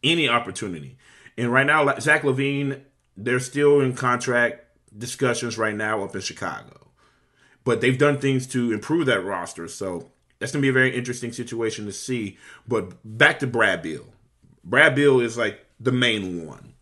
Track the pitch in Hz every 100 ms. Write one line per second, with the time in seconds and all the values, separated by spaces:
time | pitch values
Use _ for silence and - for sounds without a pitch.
0 | 139 170 143 120 117 92 107 85 69 -
1 | _ - - - 123 123 139 156 143 127
2 | 131 151 139 127 139 139 143 135 _ _
3 | _ - 113 127 127 143 147 143 131 127
4 | 127 123 123 120 120 - _ _ _ 104
5 | 120 - 127 117 120 104 107 104 107 110
6 | 98 98 92 - 92 65 - - _ _
7 | _ _ _ _ _ _ - 113 127 131
8 | 147 139 135 131 127 127 120 110 - 165
9 | 139 107 92 92 87 - 82 - 95 87
10 | 85 _ _ _ 110 147 139 131 131 123
11 | 120 123 120 120 117 117 113 110 104 95
12 | - 127 101 92 - - - 113 92 -
13 | 110 113 151 160 135 120 107 87 80 76
14 | - _ _ _ _ _ 87 123 156 135
15 | 143 131 120 117 110 101 _ _ 117 123
16 | 123 107 95 87 80 53 - _